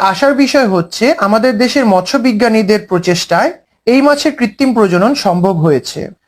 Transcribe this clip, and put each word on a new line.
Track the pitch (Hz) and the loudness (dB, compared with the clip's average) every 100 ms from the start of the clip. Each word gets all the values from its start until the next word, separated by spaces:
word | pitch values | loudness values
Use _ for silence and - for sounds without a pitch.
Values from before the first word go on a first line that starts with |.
আশার | 196 180 277 | 0 0 0
বিষয় | 277 269 285 233 | 2 0 2 0
হচ্ছে | 185 170 - 240 330 | 0 -4 -2 -2 0
আমাদের | 196 220 254 208 | 0 0 0 0
দেশের | 247 285 233 | 0 0 2
মৎস্য | 185 185 269 | 0 0 -2
বিজ্ঞানীদের | 247 208 233 220 185 208 - | 0 0 0 0 0 0 0
প্রচেষ্টায় | 180 180 175 - 175 285 370 _ _ - | -4 -2 -2 -2 -2 -2 -6 _ _ 0
এই | 254 | 2
মাছের | 285 285 311 294 | 2 2 -2 -2
কৃত্রিম | 240 - 269 | -4 -2 -2
প্রজনন | 226 202 175 214 285 | 2 2 2 0 0
সম্ভব | 202 175 185 175 | -2 0 0 0
হয়েছে। | 160 135 - - - - | 0 0 -4 -12 -12 -14